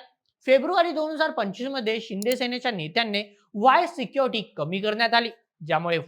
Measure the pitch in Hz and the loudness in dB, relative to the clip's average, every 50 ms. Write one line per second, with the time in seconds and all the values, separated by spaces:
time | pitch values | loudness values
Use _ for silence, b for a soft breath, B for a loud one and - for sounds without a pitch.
0 | - _ _ _ _ _ _ _ _ 269 262 262 262 339 370 370 339 349 277 311 | -2 _ _ _ _ _ _ _ _ 4 4 4 4 2 2 2 2 2 0 -2
1 | 311 311 311 285 311 302 - 247 208 196 190 240 247 277 277 262 214 220 220 226 | -4 -4 -2 -2 -2 -2 0 -2 -4 -4 -6 -6 -8 -6 -6 -4 -2 -2 -4 -4
2 | 226 - 202 196 202 240 247 - 247 240 247 247 262 247 214 170 151 160 - 233 | -6 -8 -8 -2 -2 0 0 0 -2 -4 -4 -4 -4 -4 -2 -2 -6 -2 0 0
3 | 233 214 202 202 208 b b b b b - 202 220 262 269 339 359 330 - 294 | 0 0 -2 -4 -4 b b b b b -4 4 6 6 6 6 4 0 -2 -6
4 | 254 - - 277 262 247 - 214 - - _ 160 147 160 185 196 208 214 214 226 | -8 -4 0 0 0 0 0 -4 -6 -6 _ -6 -4 -4 -4 -2 -2 -2 0 0
5 | 233 226 233 233 233 220 - - _ _ _ _ 160 156 160 160 170 170 170 160 | 2 2 2 2 2 0 -6 -14 _ _ _ _ -4 -2 0 0 0 0 -2 -2
6 | 165 | -2